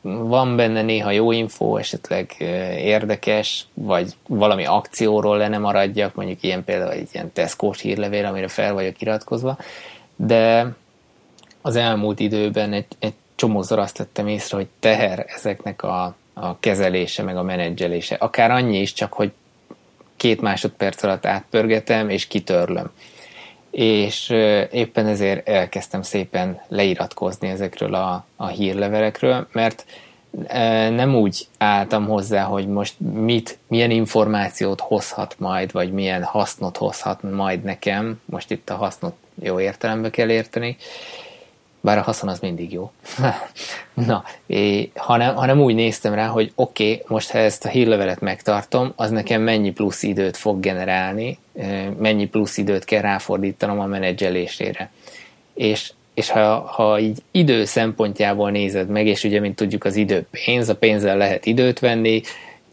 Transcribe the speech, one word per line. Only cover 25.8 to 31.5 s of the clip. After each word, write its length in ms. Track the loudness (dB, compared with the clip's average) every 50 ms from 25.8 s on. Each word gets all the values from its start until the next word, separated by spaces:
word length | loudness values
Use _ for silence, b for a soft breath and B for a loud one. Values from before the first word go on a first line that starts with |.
| -8 -6 -6 -6
szépen 580 | -6 -4 -4 -4 -4 -2 -2 -2 -2 -2 -4 -8 -10 -6
leiratkozni 800 | 0 2 2 2 2 0 -4 -6 -4 -4 -4 -4 -4 -4 -6 -6
ezekről 460 | -4 -4 -6 -6 -4 -4 -4 -2 -2
a, 300 | -2 -2 -2 -4 -6 -8 _ _
a 100 | -10 -8
hírlevelekről, 1000 | -8 -4 -2 -2 -2 0 -2 -2 0 2 2 0 0 0 0 0 2 2 0 -2 -6
mert, 320 | -2 0 0 0 -2 -4 -20 B B B B B B B B -14 -12 -12 -8 -4
ö, 420 | -2 0 2 2 4 4 2 2
nem 240 | 2 2 2 4 4
úgy 320 | 4 4 4 2 -4 -12 _